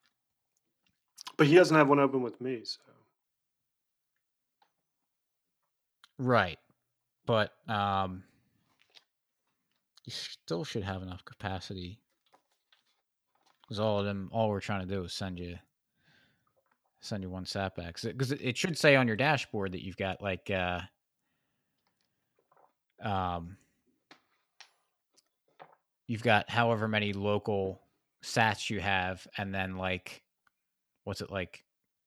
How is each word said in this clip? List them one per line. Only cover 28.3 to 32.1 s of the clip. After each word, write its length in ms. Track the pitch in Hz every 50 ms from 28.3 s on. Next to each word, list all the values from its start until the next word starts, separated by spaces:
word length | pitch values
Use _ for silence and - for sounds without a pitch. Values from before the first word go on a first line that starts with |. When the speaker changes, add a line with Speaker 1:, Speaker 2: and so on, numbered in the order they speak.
| - 120 113 110 101 - - -
Speaker 2:
you 100 | 113 98
have, 440 | 87 101 98 92 90 92 95 90 - - -
and 180 | - 101 98 98
then, 220 | 95 95 92 92
like, 480 | 92 92 92 92 90 - - - - _ _ _ _ _ _ _ _ _ _ _ _ _ _ _ _ _
what's 160 | 104 98 -
it, 100 | - -
like, 340 | 95 95 90 - - - _ _ _ _ _ _ _ _ _ _